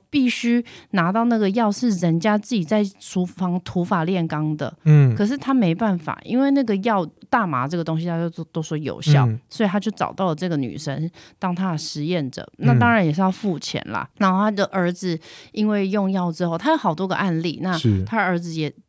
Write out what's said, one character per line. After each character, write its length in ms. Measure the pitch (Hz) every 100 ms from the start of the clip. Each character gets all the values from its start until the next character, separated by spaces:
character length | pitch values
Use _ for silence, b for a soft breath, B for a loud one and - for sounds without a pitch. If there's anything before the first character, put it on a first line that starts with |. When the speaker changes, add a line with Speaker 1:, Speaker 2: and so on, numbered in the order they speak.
| _
Speaker 1:
必 200 | 285 247
须 340 | - 233 240 233 B B
拿 200 | 190 170
到 140 | 220 240
那 100 | 226
个 120 | 196
药 200 | 226 214
是 200 | 202 247
人 280 | 180 175 165
家 200 | 214 208
自 160 | -
己 100 | 226
在 180 | 160 214 196 -
厨 260 | - 185
房 360 | 180 - 180 180
土 240 | - 175
法 200 | 175 180
炼 220 | 165 185 160
钢 300 | 151 151 151
的。” 180 | 139 -
Speaker 2:
嗯。 300 | 156 151 131
Speaker 1:
可 120 | 110 208
是 100 | 277
他 160 | 262
没 220 | 262 180
办 240 | 170 220 175
法， 200 | 151 -
因 160 | - 247
为 100 | 277
那 120 | 277
个 100 | 226 196
药， 300 | 226 202 160 - -
大 180 | 247 185
麻 220 | 127 139
这 80 | 175
个 80 |
东 160 | 160 160
西， 60 | 175
大 100 | 165
家 100 | 170
都， 120 | 165
都 180 | 156 165
说 160 | 156 156
有 200 | 135 -
效， 240 | 156 143 117
Speaker 2:
嗯。 120 | 110 -
Speaker 1:
所 160 | - 208
以 20 |
他 100 | 202
就 120 | 214
找 200 | - -
到 140 | - 185
了 60 |
这 140 | 151 180
个 80 | 151
女 220 | 117 147
生 320 | 147 139 165 B B _
当 160 | 185
他 180 | 175 190
的 40 | 151
实 300 | - 151 151
验 240 | 175 131
者。 200 | - - -
Speaker 2:
嗯。 100 | 233
Speaker 1:
那 120 | 233
当 120 | 240
然 140 | 226
也 80 | 160
是 80 | 156
要 100 | 190
付 280 | 190 208 151
钱 260 | - - -
啦。 180 | 104 - -
然 160 | 190
后 60 | 185
他 120 | 214
的 140 | 202 -
儿 240 | 190 175
子 280 | 180 185 160 B B B
因 160 | - 214
为 180 | 208 190 208
用 120 | 190
药 200 | 190 175
之 160 | 160 175
后， 100 | 165
他 140 | 294
有 60 | 320
好 180 | 185
多 120 | 156 190
个 80 |
案 280 | 175 190 160
例， 160 | 170 -
那 140 | 185 170
Speaker 2:
是。 280 | 117 95
Speaker 1:
他 120 | 95 226
儿 220 | 185 175
子 160 | 170
也 180 | 160 151 -